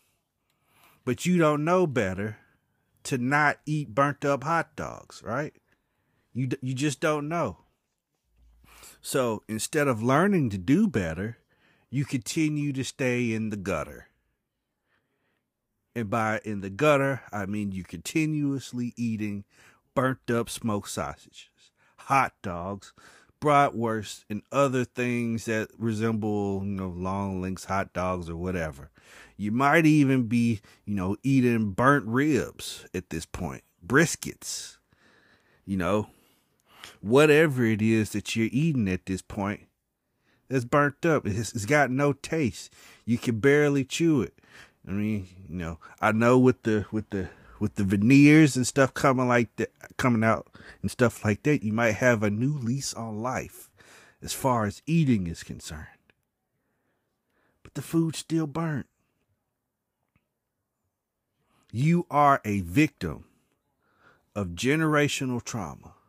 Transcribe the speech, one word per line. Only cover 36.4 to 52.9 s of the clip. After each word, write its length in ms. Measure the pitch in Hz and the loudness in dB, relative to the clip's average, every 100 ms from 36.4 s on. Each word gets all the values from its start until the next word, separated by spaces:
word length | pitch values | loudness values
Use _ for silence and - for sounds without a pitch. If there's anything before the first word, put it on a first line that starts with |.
| _ _ _ - - - | _ _ _ -20 -20 -12
whatever 640 | 101 131 151 147 151 127 113 | 2 6 8 6 4 2 0
it 160 | 107 | 2
is 300 | 110 110 107 | 4 2 2
that 240 | 104 - 113 | -4 -4 -2
you're 140 | 113 | 0
eating 380 | 123 165 135 95 | 0 0 0 0
at 160 | 90 - | -2 -4
this 160 | 95 | -8
point 460 | - 110 98 101 - _ _ _ _ _ _ _ _ | -8 -6 -6 -6 -12 _ _ _ _ _ _ _ _
that's 160 | 131 120 | -4 0
burnt 400 | 147 143 - 170 | 2 2 0 0
up. 200 | 143 104 | 0 0
It's, 280 | 101 110 | -4 -6
it's 120 | 110 101 | -8 0
got 240 | 147 131 | 2 4
no 240 | 131 147 | 2 0
taste. 600 | 131 - 165 123 - - - - - - | -2 -4 -2 -2 -4 -14 -20 -20 -12 -4
You 120 | 120 | -2
can 220 | 127 113 | -2 2
barely 460 | 139 147 147 143 127 | 4 4 4 0 -2
chew 360 | - 165 143 | 0 2 2
it. 120 | 95 - _ - - _ - | 0 -6 _ -20 -20 _ -8
I 60 | |
mean, 360 | 98 107 104 90 92 95 | -4 -2 -4 -6 -16 -12
you 80 | 90 | -10
know, 240 | 82 82 - - | -8 -10 -16 -2
I 100 | 107 | 0
know 260 | 107 120 127 | 4 6 6
with 260 | 127 - | 6 4
the, 220 | 113 107 92 | 0 0 -2
with 180 | 110 - | -6 -4
the, 180 | 98 90 - - - | -6 -6 -12 -20 -6
with 160 | 104 - | -6 -2
the 80 | |
veneers 720 | 98 101 113 139 147 156 151 131 | 0 2 6 8 10 10 8 4
and 100 | 123 | 0
stuff 280 | 139 131 | 2 2
coming 340 | - 143 127 123 | 2 2 2 2
like 280 | 120 110 - | 2 0 -4
that, 140 | 110 _ - - | -6 _ -16 -2
coming 260 | 127 117 | 0 4
out 240 | 110 78 - - - - | 2 2 -4 -20 -20 -8
and 80 | 98 | -8
stuff 340 | - 117 - | 2 0 2
like 200 | 107 104 | -2 0
that, 200 | 147 147 | 0 0
you 80 | 107 | 0
might 240 | 110 117 104 | 0 0 2
have 280 | 127 113 | 2 4
a 60 | 107 | 2
new 280 | 104 135 147 | 0 -2 -2
lease 360 | 113 139 - | -4 -4 -6